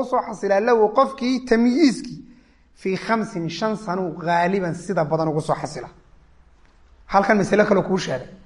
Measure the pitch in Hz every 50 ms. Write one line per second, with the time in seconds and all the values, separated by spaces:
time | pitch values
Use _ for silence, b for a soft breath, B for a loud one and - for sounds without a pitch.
0 | 262 262 262 233 - 233 214 - 196 196 196 196 220 247 240 226 214 208 220 269
1 | 269 - - - 240 247 262 240 254 - 226 226 233 247 240 294 330 262 185 160
2 | 147 - 151 - b b b b b b b b b b b _ - 196 185 175
3 | - - 226 226 208 - - 175 165 165 165 - 226 220 214 - - 185 175 190
4 | 185 170 151 175 156 165 170 170 175 180 196 202 180 170 151 - - - 190 170
5 | 156 147 160 156 160 156 147 156 151 - 143 - - 135 - 131 117 - - -
6 | _ _ _ - _ _ _ - _ _ _ _ _ _ _ _ _ _ _ _
7 | - - - 196 196 196 220 208 180 - 202 208 208 208 202 185 - - 190 180
8 | - 165 135 123 - - - - b